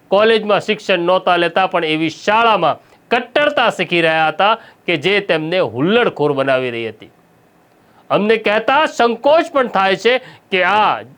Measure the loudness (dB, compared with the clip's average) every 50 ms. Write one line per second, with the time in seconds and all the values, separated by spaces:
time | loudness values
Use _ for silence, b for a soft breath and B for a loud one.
0 | _ 0 2 2 4 4 2 2 2 0 0 0 0 -2 -4 -4 -2 -2 -2 0
1 | 2 0 0 2 2 0 0 2 0 0 0 0 -2 0 -2 -2 -2 -2 -2 -2
2 | -2 -4 -6 -6 -2 0 0 2 2 2 2 2 0 0 -2 b b b b b
3 | _ _ -4 -4 -2 -2 -2 0 0 0 0 0 0 0 0 -2 -4 -2 0 0
4 | 2 2 2 2 0 0 0 2 2 2 0 -2 B B B B _ -4 -4 -2
5 | 0 0 0 0 0 0 -2 -2 -2 -2 -2 -2 -2 -2 -2 -2 0 0 2 2
6 | 0 0 -2 -2 -2 -2 0 0 0 0 0 0 -2 -4 -6 -6 -8 -8 -10 -14
7 | -20 -20 _ _ _ _ _ _ _ _ _ _ _ _ _ _ b b b b
8 | b -4 -2 0 0 0 0 0 0 0 -2 0 0 0 0 0 0 0 0 0
9 | 0 0 0 0 0 2 2 2 0 0 -2 -2 -2 0 0 0 0 0 0 0
10 | 0 0 0 0 B B B B B _ -2 0 0 2 2 2 2 0 0 -2
11 | -6 -12 -20